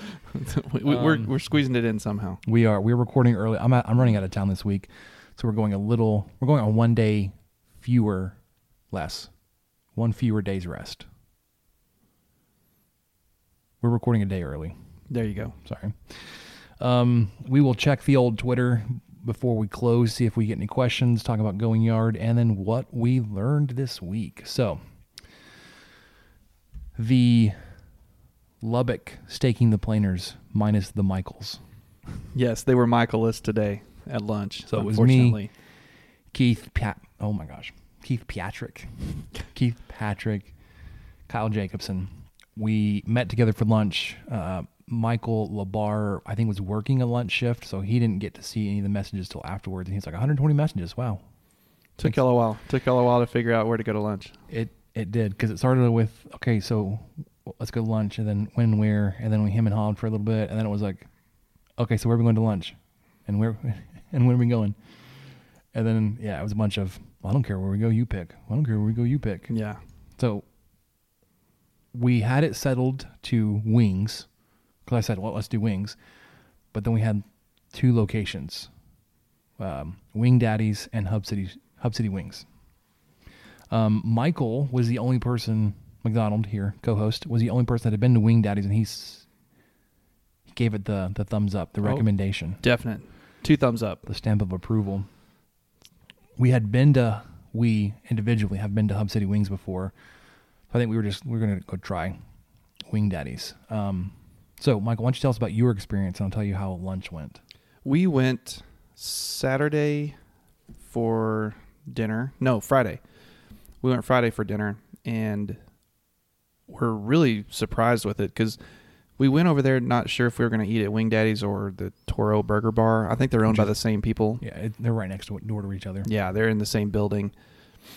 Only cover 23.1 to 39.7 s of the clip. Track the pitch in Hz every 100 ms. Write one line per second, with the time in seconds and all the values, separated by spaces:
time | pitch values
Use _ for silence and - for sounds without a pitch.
23.1 | 127 110 98 113 147 143 120 127 - 87
24.1 | 107 85 - - - 110 78 - - _
25.1 | - - - - - - - - - _
26.1 | _ _ _ _ _ _ - - - 113
27.1 | 127 120 117 110 - - - - - _
28.1 | _ _ _ _ _ 110 120 123 117 -
29.1 | - - - 131 110 117 107 - 107 101
30.1 | 90 - - - 107 107 104 95 - 98
31.1 | 95 - - - - - - - _ -
32.1 | - - 127 123 113 - 127 120 120 117
33.1 | 113 113 110 - 107 104 98 - - -
34.1 | 123 104 104 101 - - 104 101 107 120
35.1 | 127 123 110 98 - - - - - _
36.1 | _ _ - 123 113 - - 107 - -
37.1 | - 107 104 - - - - - _ -
38.1 | 120 - - 90 - - - - - -
39.1 | - - - - - 123